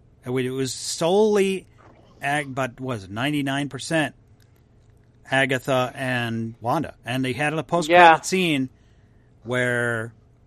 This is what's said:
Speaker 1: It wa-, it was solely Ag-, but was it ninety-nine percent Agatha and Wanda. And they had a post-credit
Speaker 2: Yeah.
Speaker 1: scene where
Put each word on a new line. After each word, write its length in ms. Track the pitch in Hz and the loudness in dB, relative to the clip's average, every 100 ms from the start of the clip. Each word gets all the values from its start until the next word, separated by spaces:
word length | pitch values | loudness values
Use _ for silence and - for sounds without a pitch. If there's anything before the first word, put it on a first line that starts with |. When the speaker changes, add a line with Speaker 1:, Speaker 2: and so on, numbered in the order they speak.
| _ _ 123 | _ _ -6
Speaker 1:
It 40 | |
wa-, 80 | 131 | -4
it 120 | 127 | -2
was 240 | 131 131 | -4 -6
solely 920 | - - - 165 196 214 208 196 190 - - - - - - | -6 -8 -2 0 2 4 2 2 -2 -8 -20 -20 -20 -20 -10
Ag-, 320 | 139 147 143 131 | -4 -4 -4 -4
but 240 | 127 117 | -6 -6
was 240 | 131 117 | -8 -8
it 80 | 92 | -8
ninety-nine 560 | 104 139 147 139 139 139 | -4 -2 -2 -2 -4 -6
percent 480 | 131 - 165 135 - _ - - _ _ _ - - _ _ - | -8 -4 -2 -2 -6 _ -20 -20 _ _ _ -20 -20 _ _ -2
Agatha 640 | 135 135 131 - 127 127 | 0 2 0 0 0 -2
and 640 | 131 131 123 117 113 113 117 | -4 -4 -4 -4 -4 -6 -6
Wanda. 340 | 113 156 - - 113 | -4 -2 -4 -10 -8
And 200 | 131 127 | -4 -4
they 80 | |
had 200 | 127 147 | -2 -2
a 100 | 156 | -4
post-credit 360 | - 170 156 175 | -2 -2 4 8
Speaker 2:
Yeah. 200 | 170 156 | 10 8
Speaker 1:
scene 480 | - 190 175 143 131 - _ _ - _ _ _ | 2 0 0 0 -2 -8 _ _ -20 _ _ _
where 680 | 113 123 123 120 120 113 117 - _ _ | -4 -2 0 0 -2 -2 -6 -14 _ _